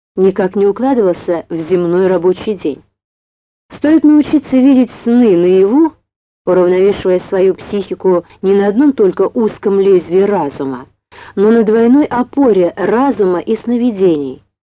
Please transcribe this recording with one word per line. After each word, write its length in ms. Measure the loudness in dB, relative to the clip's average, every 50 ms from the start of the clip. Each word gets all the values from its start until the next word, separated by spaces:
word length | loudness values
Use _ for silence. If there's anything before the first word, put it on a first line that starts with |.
| _ _ _
никак 400 | 0 0 0 0 0 -4 -4 -2
не 100 | 0 0
укладывался 800 | 0 0 -2 -2 -2 0 0 0 0 -2 -4 -4 -6 -6 -6 -6 -10
в 60 | -10
земной 520 | -10 -4 -4 -2 -2 -2 -2 0 0 0
рабочий 480 | 0 0 0 0 -2 -2 -2 -6 -8 -8
день. 280 | -6 -6 -8 -8 -8 _ _ _ _ _ _ _ _ _ _ _ _ _ _ _ _ _ _
Стоит 340 | -12 -4 0 2 2 4 4
научиться 520 | 4 4 4 2 2 -2 -2 -2 0 0
видеть 340 | 2 4 4 4 4 2 0 -4 -8
сны 340 | -4 0 2 2 4 4 2
наяву, 560 | 2 2 2 2 2 2 2 2 2 2 0 -2 _ _ _ _ _ _ _ _ _ _
уравновешивая 760 | -2 0 2 2 2 2 2 2 0 0 -2 -2 -2 -2 -2 -4 -4
свою 260 | -2 0 0 0 0
психику 680 | -4 -8 -8 -8 -8 -8 -8 -12 -4 -2 0 0 0 -2 _ -14 _
не 120 | -2 0 0
на 140 | 2 0 0
одном 240 | 0 2 2 2
только 300 | 2 2 0 0 0 0
узком 580 | -4 -2 -2 -4 -4 -4 -6 -6 -4 -2 -2 0
лезвии 400 | 2 2 2 2 0 0 0 0
разума, 680 | 0 0 0 -2 -4 -6 -8 -8 -10 -10 -10 -12 -14 -20 _ _ _ _ -20 -20 -20 -12 -4
но 160 | 0 2 2
на 140 | 2 2 2
двойной 420 | 2 0 2 2 2 2 2 2
опоре 680 | 0 -2 -6 -6 -4 -2 0 0 2 2 2 0 -2 -2
разума 640 | -4 -4 -2 -2 0 0 -2 -2 -2 -2 -2 -2 -4
и 160 | -4 -6 -6
сновидений – 840 | -6 -4 -4 -4 -2 -2 -4 -2 0 0 0 0 -2 -4 -8 -12 -14 _ _ _ _ _